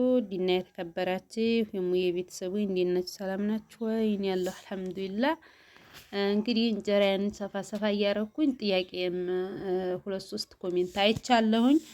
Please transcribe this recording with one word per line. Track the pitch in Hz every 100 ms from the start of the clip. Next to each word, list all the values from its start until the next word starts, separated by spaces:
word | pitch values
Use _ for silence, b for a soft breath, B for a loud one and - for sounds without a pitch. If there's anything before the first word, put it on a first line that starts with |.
| 254 254
ዲና | 202 185 185
የተከበራችሁ | 180 185 - 175 185 185 185 - 226 226 233 214
የሙዬ | 196 180 180 180
ቤተሰቦች | 175 180 - 185 202
እንዴት | 202 185 180
ናችሁ? | 180 180
ሰላም | - 190 190
ናችሁ | 208 220 - -
ወይ? | 226 220 220
እኔ | 202
ያለሁ | 196 185 185
አልሐምዱሊላህ። | - - 196 185 180 190 202 277 320 B B B B B B B 202
እንግዲህ | 202 208 208 226 233
እንጀራዬን | 202 208 202 202 196 202
ሰፋ | - 196 202
ሰፋ | 190 214 214
እያረኩኝ | 202 202 202 214 - 302 254
ጥያቄም፣ | 208 185 185 185 180 180 180 185 190 - 190 185 185 185
ሁለት | 208 190
ሶስት | - 208 - -
ኮሜንት | 185 180 180 202
አይቻለሁኝ። | 202 226 - 240 220 226 247 311 B